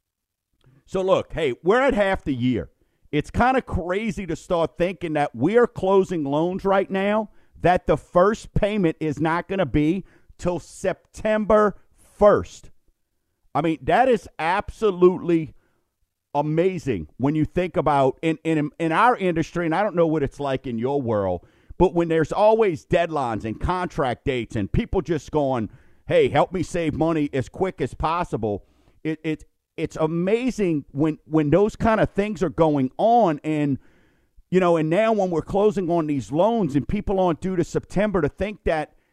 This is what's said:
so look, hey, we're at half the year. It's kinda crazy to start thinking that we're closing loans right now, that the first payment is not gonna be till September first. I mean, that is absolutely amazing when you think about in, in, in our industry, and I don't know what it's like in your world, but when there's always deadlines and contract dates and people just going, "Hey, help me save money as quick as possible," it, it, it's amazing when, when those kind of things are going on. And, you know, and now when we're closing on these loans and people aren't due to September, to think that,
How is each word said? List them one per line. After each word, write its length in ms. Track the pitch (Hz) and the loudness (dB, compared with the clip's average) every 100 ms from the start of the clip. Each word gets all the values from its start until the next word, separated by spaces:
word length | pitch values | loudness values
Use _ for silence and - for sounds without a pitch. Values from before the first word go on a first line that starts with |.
| _ _ _ _ _ _ _ _ _ | _ _ _ _ _ _ _ _ _
so 160 | 190 | -2
look, 320 | 185 160 - | 2 2 0
hey, 220 | 175 151 120 | -4 -4 -2
we're 180 | 170 240 | 2 2
at 140 | 269 208 | 4 2
half 280 | 196 185 | 0 0
the 120 | - 131 | -2 0
year. 340 | 123 113 78 _ _ _ - | 0 0 -4 _ _ _ -6
It's 200 | 147 - | -4 -2
kinda 320 | - 240 262 | 0 2 2
crazy 640 | - - 175 190 226 185 180 | -2 -6 -4 -4 -4 -6 -6
to 80 | 156 | -8
start 420 | - 175 160 - | -4 -2 -2 -2
thinking 360 | 175 185 170 | -4 -4 -4
that 200 | 151 143 | -2 -2
we're 340 | 113 147 226 233 | 0 2 4 2
closing 560 | - 190 196 190 180 | 0 2 2 2 -2
loans 400 | 139 143 170 190 | -2 0 -2 -2
right 280 | 196 196 196 | 0 0 0
now, 400 | 190 202 214 214 - _ - | -2 0 -2 -4 -14 _ -2
that 280 | 156 185 - | 2 2 2
the 100 | 156 | -2
first 560 | - 175 190 220 - | 0 2 4 2 -2
payment 440 | - 202 214 170 - | 0 0 2 0 0
is 200 | 156 143 | -6 -2
not 280 | 160 170 - | -2 -2 -4
gonna 180 | 190 156 | -4 0
be 400 | 127 151 190 - _ _ - | 0 0 -2 -6 _ _ -8
till 220 | 175 175 | -6 -6
September 1160 | - - 190 190 _ - 220 214 202 214 214 - _ _ | -8 -8 -6 -6 _ -8 -2 -2 4 4 4 -2 _ _
first. 720 | _ - 208 156 - - - - _ _ _ _ _ _ _ 139 | _ 4 6 6 0 -14 -20 -20 _ _ _ _ _ _ _ -4
I 60 | |
mean, 180 | 165 160 | -2 -4
that 280 | 131 180 262 | 0 2 4
is 200 | 226 - - | 2 -2 -6
absolutely 1200 | 156 - - - 220 180 180 185 165 170 151 - _ _ _ _ _ _ _ | -4 -4 -6 -2 -2 4 4 4 -2 -2 -2 -12 _ _ _ _ _ _ _
amazing 720 | 143 151 160 185 185 139 98 78 - | -4 0 2 0 0 -4 -4 -6 -4
when 180 | 135 | -2
you 120 | 156 147 | 0 -2
think 320 | 175 185 180 | -2 -2 -2
about 420 | 151 143 135 - | 0 2 2 0
in, 160 | 160 160 | -4 -2
in, 260 | 160 160 151 - | -2 -2 -2 -4
in 140 | 165 | -2
our 240 | 160 233 240 | 2 4 2
industry, 500 | 190 165 156 165 170 | 0 -2 -4 -4 -2
and 80 | |
I 80 | 160 | -2
don't 140 | 214 170 | 0 0
know 120 | 165 | 2
what 140 | 156 | 2
it's 160 | 135 - | -2 -4
like 300 | 143 131 131 | -6 -6 -6
in 100 | 113 | -4
your 240 | 123 143 | -2 -2
world, 460 | 120 107 95 90 _ _ - - | -2 -2 0 -4 _ _ -8 2
but 160 | 180 | 2
when 160 | 170 170 | 2 0
there's 240 | 160 151 | 0 0
always 520 | - 214 220 214 151 - | 2 4 4 2 0 -2
deadlines 600 | 170 170 156 123 107 110 | 0 0 -2 -4 -4 -6
and 120 | 107 | -6
contract 680 | 143 180 180 - 131 113 - | -4 -4 -4 -4 -4 -4 -4
dates 320 | 127 113 117 | -4 -4 -6
and 120 | 98 | -4
people 300 | - 233 202 | -2 -2 -4
just 320 | 165 156 - | -4 -6 -4
going, 380 | 151 139 127 104 - _ _ - | -2 -2 -2 -6 -10 _ _ 0
"Hey, 200 | 143 196 | 2 2
help 240 | 143 135 | 2 0
me 100 | 185 | -2
save 340 | 143 175 160 135 | -4 -4 -4 -2
money 340 | 160 165 147 | 0 0 -2
as 160 | 139 - | -4 -6
quick 320 | - 190 - | -4 -4 -4
as 140 | 139 | -8
possible," 720 | - 151 170 170 135 107 101 - _ _ _ 156 | -4 -4 -4 -4 -4 -4 -6 -10 _ _ _ -8
it, 160 | 160 | -6
it, 220 | 160 156 - _ _ - | -6 -8 -10 _ _ -10
it's 180 | 156 - | -8 -4
amazing 880 | 160 170 185 226 254 214 185 156 - | -2 -2 0 0 -2 -2 -2 -2 -4
when, 280 | 139 156 156 | -2 -2 -2
when 280 | - 156 151 | -2 0 4
those 260 | 165 208 - | 4 2 0
kind 240 | 233 220 | 0 2
of 80 | 151 | 0
things 340 | - 208 190 | 0 -4 -2
are 60 | 180 | -2
going 420 | 120 160 147 131 - | 2 2 2 -2 0
on. 420 | 202 240 196 151 156 | 2 4 4 0 -4
And, 340 | 151 147 131 - _ _ _ _ _ - | -2 -2 -4 -6 _ _ _ _ _ -2
you 80 | 180 | 2
know, 160 | 180 170 | 2 2
and 140 | 156 | 2
now 240 | 180 220 | 2 2
when 160 | 220 185 | 0 -2
we're 120 | 165 | -4
closing 480 | - 196 214 190 170 | -2 0 2 0 -2
on 180 | 170 151 | -2 -2
these 260 | 143 107 | -4 -2
loans 420 | 147 208 233 170 143 | 0 2 2 0 -2
and 100 | 131 | -2
people 320 | 208 208 196 | -4 -2 0
aren't 220 | 180 156 | 0 0
due 160 | 190 185 | -4 -4
to 80 | |
September, 580 | 156 156 - 180 214 185 | -2 -4 -4 -2 0 0
to 80 | 143 | -2
think 360 | - 196 202 - | -4 -8 -6 -4
that, 280 | 160 147 _ _ | -4 -4 _ _